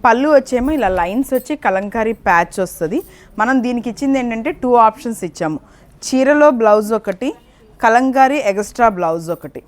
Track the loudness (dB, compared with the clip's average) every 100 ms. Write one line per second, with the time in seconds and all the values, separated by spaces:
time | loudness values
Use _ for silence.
0 | 2 2 4 2 2 -2 -2 0 0 0
1 | -2 -2 -2 -4 -4 -6 -2 -2 -4 -4
2 | -4 -2 0 2 0 -4 -6 -4 -4 -4
3 | -8 -20 -20 -4 0 0 0 -4 -6 -6
4 | -2 -2 -2 -6 -6 -4 2 4 4 0
5 | -10 -8 -10 -6 -6 -6 -12 _ -20 -16
6 | -4 0 2 6 4 4 4 4 2 -4
7 | -4 -6 -6 -8 _ _ _ _ 2 4
8 | 2 2 2 2 -2 -4 -6 0 0 2
9 | -4 -4 -6 -10 -10 -18